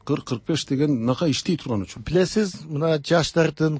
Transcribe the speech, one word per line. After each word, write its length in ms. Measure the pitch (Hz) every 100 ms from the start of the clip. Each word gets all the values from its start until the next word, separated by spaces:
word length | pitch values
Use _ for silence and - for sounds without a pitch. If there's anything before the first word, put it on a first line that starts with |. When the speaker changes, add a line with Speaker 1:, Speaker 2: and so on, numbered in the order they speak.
Speaker 1:
Кырк, 220 | - 151 -
кырк 160 | 117 -
беш 180 | 156 -
деген 400 | 135 151 131 117
нака 240 | 127 170
иштей 280 | 127 - 165
турган 260 | - 107
учур. 180 | 92 -
Speaker 2:
Билесиз, 600 | - 175 180 214 202 - 156
мына 300 | 147 160 156
жаштардын 800 | - 175 147 170 156 151 156 147